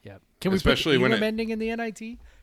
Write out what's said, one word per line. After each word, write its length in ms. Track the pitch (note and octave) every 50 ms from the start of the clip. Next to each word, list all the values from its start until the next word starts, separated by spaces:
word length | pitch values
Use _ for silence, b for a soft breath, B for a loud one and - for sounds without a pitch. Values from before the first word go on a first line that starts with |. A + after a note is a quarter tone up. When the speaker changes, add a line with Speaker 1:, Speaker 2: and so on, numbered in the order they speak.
Speaker 1:
Yep. 200 | - - G2+ G2 _ _ _ -
Can 100 | - F#3+
we 40 | F#3+
Speaker 2:
especially 380 | F#3 - - C#4 - - E3 C4+
Speaker 1:
put 40 | B2
the 20 |
Speaker 2:
when 100 | B2 -
it 40 | A3+
Speaker 1:
Elam 60 | G#3 G#3+
ending 260 | A3 A3 A3 A3+ A3
in 80 | A3+ A3
the 100 | A3 A3+
N 100 | A#3 A3+
I 100 | A#3 A3
T? 280 | G#3 - A3 A3+ A#3+ - b b b b